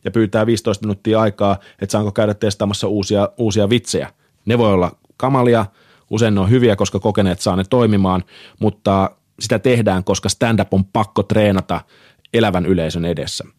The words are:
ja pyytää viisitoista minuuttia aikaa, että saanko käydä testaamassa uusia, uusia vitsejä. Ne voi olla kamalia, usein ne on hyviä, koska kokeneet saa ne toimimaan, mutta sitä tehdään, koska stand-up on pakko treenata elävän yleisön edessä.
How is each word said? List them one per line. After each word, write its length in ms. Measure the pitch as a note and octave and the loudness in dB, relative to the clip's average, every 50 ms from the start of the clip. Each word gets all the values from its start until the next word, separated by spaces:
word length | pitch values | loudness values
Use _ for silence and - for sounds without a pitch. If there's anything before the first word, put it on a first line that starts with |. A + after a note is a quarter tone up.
| - | -10
ja 80 | F#2+ | -4
pyytää 340 | - A2+ A2 G2+ - A2 A2 | 0 0 0 0 0 0 0
viisitoista 400 | A#2 A#2 G#2 - A2+ G#2 - A2 | 2 0 0 0 -2 -4 -2 -4
minuuttia 360 | G#2+ G2 - - A2 G#2+ A2 | -6 -6 -4 -2 0 2 2
aikaa, 360 | A2 G#2+ G2 - G#2 G2+ G2 G2 - - - _ | 2 0 0 0 0 0 0 -2 -6 -14 -12 _
että 100 | G2 - | -6 -4
saanko 200 | - G#2 G#2 G2+ | -2 -2 -2 -2
käydä 220 | F#2+ A#2 G#2+ G#2+ G2+ | -2 0 0 0 -2
testaamassa 540 | - A2 G#2 - - G#2+ G2+ G#2 - - | -2 -4 -4 -2 -2 -4 -4 -4 -4 -4
uusia, 420 | F#2+ G#2+ G2+ F#2+ - G#2+ G2+ G2+ - - | -2 -2 -4 -2 0 0 0 0 -2 -2
uusia 320 | - A#2 G#2+ F#2 G#2+ G2+ G2 | -4 -4 -2 0 0 2 2
vitsejä. 400 | A#2+ A#2 - - - D#2+ C2+ - - _ _ _ _ _ _ | 0 0 0 -4 -6 -6 -6 -8 -12 _ _ _ _ _ _
Ne 120 | G#2 A#2+ | -2 0
voi 160 | A#2+ A2+ G#2 G2 | 2 2 2 2
olla 180 | F#2 F2+ E2+ - _ _ _ _ | 2 0 -2 -4 _ _ _ _
kamalia, 480 | - B2 C3+ C#3 B2+ B2 A#2+ A#2 A2+ G#2 G2+ - _ _ _ _ _ _ _ | -6 -2 0 0 2 2 2 2 2 0 -2 -8 _ _ _ _ _ _ _
usein 260 | G#2 A2 A#2 A2 G2+ | -2 0 0 2 2
ne 60 | G2 | 2
on 80 | F#2+ G2 | 2 2
hyviä, 260 | B2 B2+ B2 A2+ G2 | 4 4 4 4 2
koska 240 | - G2+ - - F#2+ | 2 0 -2 -2 -2
kokeneet 420 | - A2 G2 G#2+ G2 F#2 F2 - | -2 0 0 0 0 0 -2 -2
saa 140 | - G#2 F2+ | -2 -2 0
ne 80 | F#2+ F#2 - | 0 -2 0
toimimaan, 540 | C3 B2 A#2 A2 G#2 G2 F#2+ F#2 F#2 F2+ - - - - - - - _ | 0 2 2 2 2 2 2 2 0 -2 -4 -8 -16 -20 -20 -20 -8 _
mutta 520 | G#2+ G#2 - - - G#2 G2 G2 F#2+ - - _ _ _ _ - | -4 -4 -4 -2 -2 0 0 2 0 -2 -4 _ _ _ _ -12
sitä 200 | - - A#2+ G#2 | -4 -4 -2 0
tehdään, 440 | - C3 A#2+ A#2 G#2+ G#2 F#2 F#2 F#2 | 2 2 2 2 2 0 0 0 -2
koska 260 | - G2 - - G2 | -2 -4 -2 -2 -4
stand-up 440 | - - A#2+ A#2 A2+ G2 G2 - G2 | -2 -2 0 0 2 0 0 0 0
on 120 | G2 F#2+ | -2 -2
pakko 380 | - - A#2 G#2+ - _ G#2+ G2+ | 0 -2 -2 -2 -2 _ -4 -2
treenata 580 | - G#2+ A2 G#2 G#2 G2 F#2 - - F2+ E2 - _ _ _ - _ _ _ _ _ - | 0 0 2 2 2 2 0 -2 -4 -6 -6 -8 _ _ _ -20 _ _ _ _ _ 0
elävän 320 | A2+ A2 G2+ F2+ F2+ E2 | 0 0 2 0 0 0
yleisön 400 | F2+ F#2+ F2 D#2+ D#2+ E2 E2+ E2+ | 0 0 0 0 -4 -4 -4 -4
edessä. 380 | F2 E2 D2 C2+ - - - - - _ | -4 -4 -6 -6 -8 -10 -12 -14 -16 _